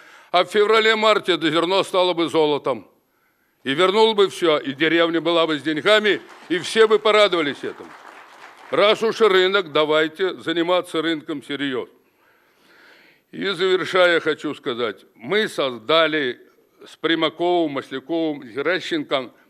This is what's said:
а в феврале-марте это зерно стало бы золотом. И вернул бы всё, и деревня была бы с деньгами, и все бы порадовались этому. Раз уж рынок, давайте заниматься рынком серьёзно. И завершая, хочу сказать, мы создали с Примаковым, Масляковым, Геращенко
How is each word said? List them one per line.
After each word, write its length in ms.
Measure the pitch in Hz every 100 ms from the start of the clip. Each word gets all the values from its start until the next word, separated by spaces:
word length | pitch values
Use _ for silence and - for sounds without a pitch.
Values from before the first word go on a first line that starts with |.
| - - _
а 120 | 175
в 80 | 180
феврале-марте 840 | 214 208 220 220 220 220 208 -
это 160 | 165 156
зерно 320 | 160 170 190
стало 300 | - 190 180
бы 160 | 165 165
золотом. 580 | 160 151 143 143 117 - _ _ _ _ _ _ _
И 100 | 127
вернул 400 | 143 185 208 220
бы 140 | 208 190
всё, 320 | - 170 151
и 140 | 135
деревня 480 | 160 160 165 170 165
была 260 | 156 165 165
бы 100 | 151
с 60 |
деньгами, 580 | 139 151 175 214 208 151 - - -
и 100 | 175
все 280 | - 220 220
бы 120 | 214
порадовались 640 | 214 214 208 175 147 127
этому. 260 | 120 - 85 - - - - - - - -
Раз 320 | 139 202 214
уж 200 | 220 -
рынок, 500 | 214 185 185 202 170
давайте 640 | 147 156 156 156 156 185 135
заниматься 680 | 120 165 165 180 175 165
рынком 400 | 160 160 151 147
серьёзно. 540 | - 139 143 127 95 _ _ _ _ _ _ _ _ _ - - _ _ _
И 160 | 156 185
завершая, 720 | 170 185 185 156 185 180 165
хочу 340 | 160 151 156
сказать, 500 | 131 143 117 117 101 _ _
мы 320 | 117 202 208
создали 920 | - 139 120 110 160 156 151 131 113 _ _ _ _ -
с 100 | -
Примаковым, 760 | 160 160 156 151 175 175 160
Масляковым, 720 | 139 120 135 131 165 160 147
Геращенко 880 | 127 113 156 180 - 165 139 143 120 - _